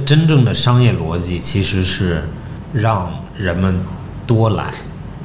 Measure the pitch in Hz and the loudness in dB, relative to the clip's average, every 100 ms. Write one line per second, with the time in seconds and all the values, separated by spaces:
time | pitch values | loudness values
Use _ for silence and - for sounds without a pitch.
0 | - 151 165 147 110 - 123 123 120 90 | 4 4 6 6 4 2 2 4 4 2
1 | 80 85 87 90 - 101 92 95 92 - | 0 -2 -2 -2 -2 0 0 0 0 0
2 | 92 82 78 76 - - - - 113 107 | 0 0 -4 -8 -12 -12 -6 0 2 0
3 | 87 82 - - 117 87 95 92 92 - | -2 -8 -10 -6 -2 0 2 0 -2 -8
4 | - - - 113 110 92 71 - - - | -12 -8 0 2 2 0 -4 -8 -12 -14
5 | - - | -14 -14